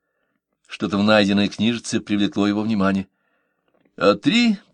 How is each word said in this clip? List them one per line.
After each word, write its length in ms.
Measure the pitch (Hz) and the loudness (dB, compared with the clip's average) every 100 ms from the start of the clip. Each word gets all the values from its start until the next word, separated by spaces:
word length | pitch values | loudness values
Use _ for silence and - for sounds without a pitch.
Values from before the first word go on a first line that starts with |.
| _ _ _ _ _ _ - | _ _ _ _ _ _ -20
Что-то 320 | - 104 101 | -8 -4 0
в 60 | |
найденной 460 | 107 107 101 101 101 | 4 4 4 2 0
книжице 500 | - 107 117 - 110 | 0 -2 -2 -4 -6
привлекло 480 | - 104 101 104 104 | -2 0 0 0 -2
его 140 | 104 | 0
внимание. 460 | 107 107 95 98 - _ _ _ _ _ _ _ _ - | -2 0 0 -2 -6 _ _ _ _ _ _ _ _ -4
А 140 | 98 | -2
три 460 | 104 - 226 240 196 _ | -2 -2 0 0 -2 _